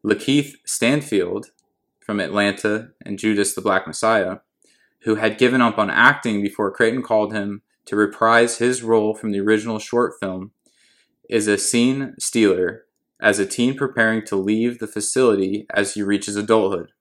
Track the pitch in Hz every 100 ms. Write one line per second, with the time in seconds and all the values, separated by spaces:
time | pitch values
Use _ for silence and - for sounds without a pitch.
0 | 107 104 - 143 143 - - - 117 147
1 | 147 101 87 101 - _ _ _ _ _
2 | - 104 80 104 101 101 107 107 120 _
3 | - 98 110 104 98 - 101 95 - -
4 | 110 110 92 98 _ _ _ _ _ _
5 | - 107 110 107 123 127 117 107 101 -
6 | 123 147 120 104 101 - 101 - 113 127
7 | 123 110 104 107 101 101 _ _ - 104
8 | 104 - 113 117 120 - 120 123 113 113
9 | 107 107 110 101 104 107 113 107 - 120
10 | 120 - 98 92 98 _ _ _ _ _
11 | _ _ - 117 104 101 - 120 123 135
12 | 135 - - 117 104 92 90 - _ _
13 | _ _ 110 104 98 - 123 135 131 -
14 | 113 110 107 98 95 110 120 120 107 107
15 | 104 131 127 98 95 104 - 104 98 104
16 | 101 101 101 101 107 110 98 92 - _